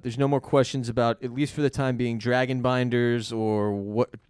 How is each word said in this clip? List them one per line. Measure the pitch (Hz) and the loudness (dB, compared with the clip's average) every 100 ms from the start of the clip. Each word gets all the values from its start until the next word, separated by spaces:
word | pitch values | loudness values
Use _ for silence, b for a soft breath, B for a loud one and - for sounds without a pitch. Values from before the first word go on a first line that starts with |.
there's | 123 117 | -4 -2
no | 139 | 0
more | 143 | 0
questions | - 143 127 139 117 | 2 2 2 0 -4
about, | 113 117 113 | 0 0 0
at | 127 | -4
least | 123 147 | -4 -4
for | - | 0
the | 143 | -2
time | - 131 123 | 0 -2 0
being, | 120 117 | 0 -2
Dragon | 110 123 127 131 | 0 2 2 0
Binders | 123 127 123 123 120 120 113 | 0 0 2 2 2 2 -2
or | 113 110 107 104 | -2 0 0 0
what, | 101 101 107 120 - | -2 -2 -2 -2 -4